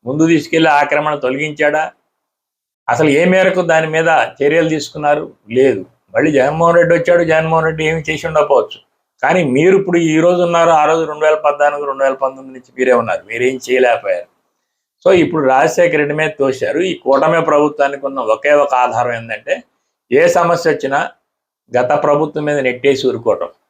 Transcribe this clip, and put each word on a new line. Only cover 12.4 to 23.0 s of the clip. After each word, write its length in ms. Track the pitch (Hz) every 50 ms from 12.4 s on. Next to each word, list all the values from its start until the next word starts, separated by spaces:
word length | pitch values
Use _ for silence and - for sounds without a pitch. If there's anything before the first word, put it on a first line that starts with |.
| 135 135 131 127
నుంచి 120 | - _ _ 127
మీరే 160 | 127 127 123
ఉన్నారు, 300 | 120 113 107 87 82 -
మీరేం 300 | 104 113 117 123 127 131
చేయలేకపోయారు. 760 | 127 - 123 127 127 127 120 117 101 - 98 92 87 87 - _ _ _ _ _ _ _ _ _ _ _ _ _ _ _
So 60 | 175 190
ఇప్పుడు 300 | 175 160 - - 156 143
రాజశేఖర 520 | 131 135 131 - 165 - - 175 165 156 147
రెడ్డి 160 | 147 143 147
మీద 160 | 156 156 156
తోశారు. 500 | 156 - 139 135 127 - - 90 113 156
ఈ 140 | 185 190 165
కూటమి 480 | - - 127 135 135 151 160 170 165 -
ప్రభుత్వానికి 600 | 160 151 147 151 147 147 - 139 139 143 139 139
ఉన్న 140 | 139 135 135
ఒకే 340 | 120 107 110 - - 147 147
ఒక 200 | 147 139 135 135
ఆధారం 380 | 127 127 120 113 117 120 123 117
ఏంటంటే, 420 | 113 113 117 110 107 - 139 175 247 - _ _ _ _ _ _ _ _ _
ఏ 160 | 120 139 165 175
సమస్య 440 | 170 175 170 170 170 165 - 165
వచ్చినా 260 | 143 - - 135 139 147 - - - _ _ _ _ _ _ _ _ _ _ _
గత 200 | 120 123 123 - 147 147 151
ప్రభుత్వం 400 | 147 147 147 156 147 - 156 151
మీద 140 | 147 147 143
నెట్టేసి 480 | 131 127 123 123 - 139 135 131